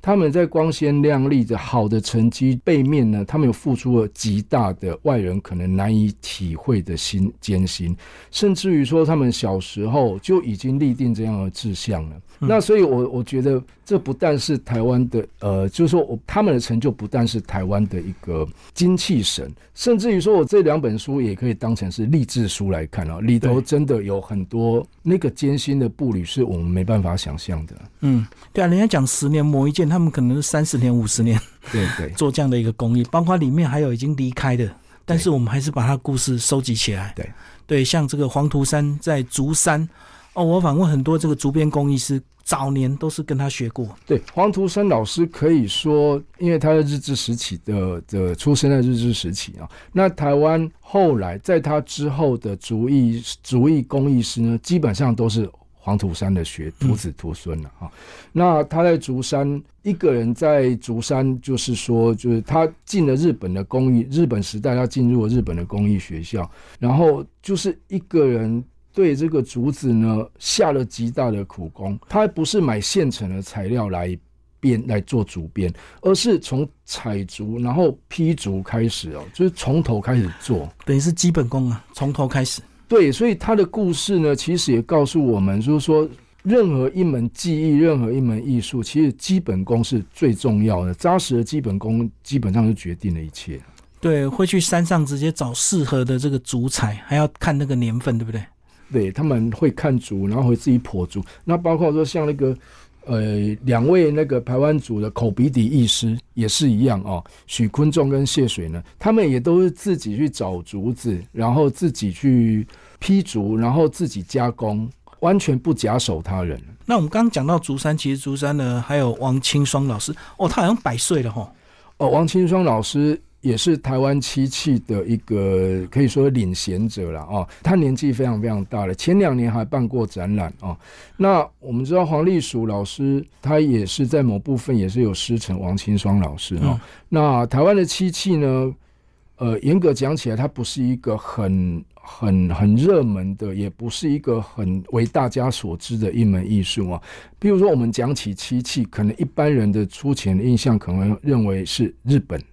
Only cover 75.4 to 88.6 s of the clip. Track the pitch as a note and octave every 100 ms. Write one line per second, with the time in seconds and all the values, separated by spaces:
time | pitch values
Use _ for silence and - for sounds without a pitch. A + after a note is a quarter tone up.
75.4 | D#2+ - F2+ - - - F#3 F#3+ A#3+ F3
76.4 | - C3 D3 _ - - A#2 G2+ F#2+ -
77.4 | G#2+ A#2 B2 C#3 E3+ - _ - D#3+ D#3
78.4 | G#2+ F#2+ F#2+ A#2 A2+ - D#2+ D2 D2+ -
79.4 | F#3 F3 - D3+ D#3+ G#2+ G2+ B2+ F#2+ -
80.4 | - G#2 D2 - - C#3 D3+ E3 F3 E3
81.4 | B2 C3+ B2+ A2+ - - C#3 C#3 C3 C#3
82.4 | B2+ - - - - A3+ D#3 B2+ A#3 G#3
83.4 | - A3 F3 - G3 D#3+ - F#3+ D3+ C#3
84.4 | - F3 - A#2 A#2 E3 C#3 D#3+ C3+ G#2+
85.4 | G2 G2 A2+ D3+ C#3 D#3 D#3 - _ _
86.4 | F#3+ A#3+ G3 C3+ C3 F3+ F3+ C3 A#2 -
87.4 | F3 D#3 D#3+ D3 D#3+ D3 A2+ C3 B2+ A2
88.4 | B2 B2